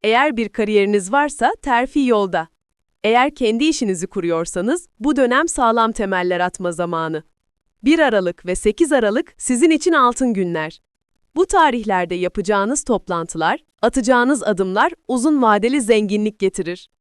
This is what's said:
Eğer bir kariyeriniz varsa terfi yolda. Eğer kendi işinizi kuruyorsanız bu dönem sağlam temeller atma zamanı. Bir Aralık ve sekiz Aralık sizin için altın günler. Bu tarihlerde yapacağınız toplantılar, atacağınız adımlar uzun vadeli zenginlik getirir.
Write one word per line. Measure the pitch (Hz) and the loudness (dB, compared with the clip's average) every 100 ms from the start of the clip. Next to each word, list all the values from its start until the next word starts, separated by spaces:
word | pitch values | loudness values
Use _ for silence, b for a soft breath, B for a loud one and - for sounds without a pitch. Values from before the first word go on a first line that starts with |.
Eğer | 214 233 294 233 | 2 2 2 0
bir | 214 | -4
kariyeriniz | - 214 208 196 208 185 | -4 0 2 2 0 0
varsa | 277 294 - 240 440 | 0 0 0 -2 -2
terfi | 277 240 262 302 254 | -2 0 0 0 2
yolda. | 220 196 175 165 _ _ _ _ _ | 2 0 -4 -6 _ _ _ _ _
Eğer | 214 233 277 | 0 2 2
kendi | 294 233 226 | 0 -2 0
işinizi | 302 302 220 180 185 | 0 0 -2 -4 -6
kuruyorsanız | 202 170 165 165 180 202 349 - _ | -6 -2 -2 -4 -4 -4 -4 -6 _
bu | 247 277 | -2 0
dönem | 247 254 330 | 2 2 0
sağlam | - 240 233 226 | 0 0 2 0
temeller | 226 196 185 180 175 | -2 -4 -2 -2 -2
atma | 180 - 180 | -4 -4 -6
zamanı. | 170 175 165 160 156 - _ _ _ _ _ | -4 -4 -4 -4 -6 -10 _ _ _ _ _
Bir | 233 330 | 0 2
Aralık | 285 214 180 - 180 | 4 2 -2 -6 -6
ve | |
sekiz | 185 214 214 320 | -2 0 0 2
Aralık | 285 214 226 339 _ | 2 2 0 -4 _
sizin | - 247 320 | -4 2 2
için | 311 370 | 2 2
altın | 320 247 240 262 | 2 2 2 -2
günler. | 196 180 165 156 - _ _ _ _ _ 302 | 0 -2 -4 -6 -10 _ _ _ _ _ -2
Bu | 381 | 0
tarihlerde | 392 311 240 214 190 175 | 4 2 2 -2 -2 -2
yapacağınız | 180 180 - 185 202 202 285 | -2 -4 -4 -2 0 0 -4
toplantılar, | - 196 - 175 165 160 160 269 _ _ | -2 -4 -2 -6 -6 -2 -2 -2 _ _
atacağınız | 226 262 226 247 247 277 | 0 0 2 2 4 0
adımlar | - 190 190 196 311 349 - | 0 -2 0 0 0 -2 -6
uzun | 247 277 294 | -2 0 2
vadeli | 233 208 226 285 | 2 2 2 -2
zenginlik | 220 220 208 208 214 208 | 2 0 2 -2 -2 -2
getirir. | 190 190 170 180 - _ | -4 -2 -8 -10 -16 _